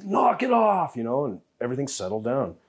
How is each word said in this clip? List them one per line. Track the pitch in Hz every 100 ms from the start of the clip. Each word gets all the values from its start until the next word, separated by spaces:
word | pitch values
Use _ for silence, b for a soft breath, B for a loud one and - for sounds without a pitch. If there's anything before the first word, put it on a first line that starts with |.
Knock | 202 196 190 -
it | 254
off, | 233 220 196 170
you | 120
know, | 113 127
and | 143 92 _ _
everything | 120 127 139
settled | - 92 110
down. | 110 135 101 80